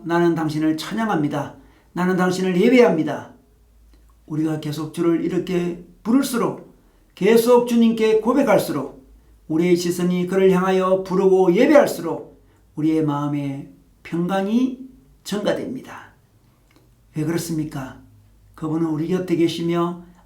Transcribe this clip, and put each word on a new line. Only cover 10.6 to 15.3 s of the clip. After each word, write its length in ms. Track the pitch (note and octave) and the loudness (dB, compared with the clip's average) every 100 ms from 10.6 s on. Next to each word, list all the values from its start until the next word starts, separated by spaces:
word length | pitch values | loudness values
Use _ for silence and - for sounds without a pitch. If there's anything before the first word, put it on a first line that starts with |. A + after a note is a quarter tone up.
| F#3+ F#3+ F#3 F#3+ | 2 0 0 0
부르고 500 | F#3 F#3 F#3+ F#3+ F3 | 0 0 4 4 4
예배할수록 880 | F3+ D4+ D4 - - E3+ - - - _ _ _ - | 4 6 6 6 0 -8 -8 -12 -20 _ _ _ -4
우리의 280 | D#3 D#3+ | -2 0
마음에 680 | D3+ C#3+ D3 C#3+ C#3+ C#3 - - _ _ | 0 -2 -4 -4 -6 -8 -12 -20 _ _
평강이 760 | - E3 F3 G3 G3 A#3+ C4 - - - _ _ | -8 -6 -2 -2 -2 0 -2 -6 -16 -20 _ _
증가됩니다. 880 | - | -10